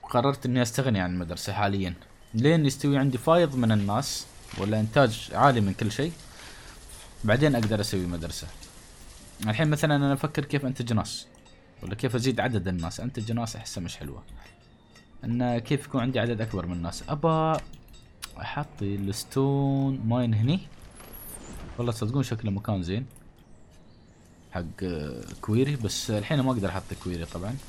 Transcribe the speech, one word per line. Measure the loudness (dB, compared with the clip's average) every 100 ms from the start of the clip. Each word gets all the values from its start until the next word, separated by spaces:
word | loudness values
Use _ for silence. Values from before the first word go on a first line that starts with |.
وقررت | 0 2 2 0 0
إني | 2
أستغني | 2 2 2 2
عن | 2
المدرسة | -2 -4 -6 -4
حاليا. | 0 2 2 -2 -4 -14 -20 -6
لين | 2 6 6 4
يستوي | 2 2 4
عندي | 2 2
فايض | 4 6 6 4
من | 4
الناس، | 4 4 0 -2 -6 -10 -18 -14 -4
ولا | 0 0
إنتاج | 2 6 4 2 -6
عالي | 4 6 6
من | 2
كل | 2 -2
شيء. | -2 -4 -4 -16 -18 -18 -18 -18 -18 -18 -18 -18 -6
بعدين | 2 6 6
أقدر | 4 2 2
أسوي | 0 0 0
مدرسة. | -2 -6 -8 -10 -14 -18 -20 -20 -20 -20 -18 -20 -6 -2
الحين | 2 2
مثلا | 4 4 4
أنا | 4
أفكر | 2 0 -2
كيف | 0 -2 -2
أنتج | -4 0
ناس. | 0 0 -6 -12 -20 -20 -20 -20 -14
ولا | -8
كيف | -2 0
أزيد | 2 2 2
عدد | 2 0 0
الناس. | -2 -4 -4
أنتج | -6 -6 -4
ناس | -2 -2 -8
أحسه | -10 -8
مش | -8 -8
حلوة. | -10 -12 -14 -18 -18 -20 -20 -20 -20 -20 -20 -10
إن | -2 0 2 0
كيف | 0 -2 0
يكون | -2
عندي | 0 2
عدد | 2 0
أكبر | -2 -2 -2
من |
الناس. | -4 -4 -6 -6
أبا | 0 2 4 2 0 -4 -18 -20 -20 -20 -16 -16 -10
أحط | -8 -6 -8 -4
الستون | -4 -2 -2 -4 -2 2 2 4 2 2 2 0 2
ماين | 2 4
هني. | 4 4 2 -2 -18 -18 -18 -18 -16 -16 -16 -14 -12 -12 -4
والله | -2
تصدقون | 0 0 0
شكله | 0 -2 -2
مكان | -2 0 -2
زين. | 0 -4 -4 -14 -20 -20 -20 -20 -20 -20 -20 -20 -20 -20 -20 -20 -12
حق، | -8 -8 -6
آه، | -4 -4 -6 -8 -12 -10
كويري. | 2 4 4 0
بس | -2 -4 -2
الحين | -2 0 2
ما | 2
أقدر | 2 0
أحط | -2 -6 -8
كويري | -6 -6
طبعا. | -6 -6 -6 -8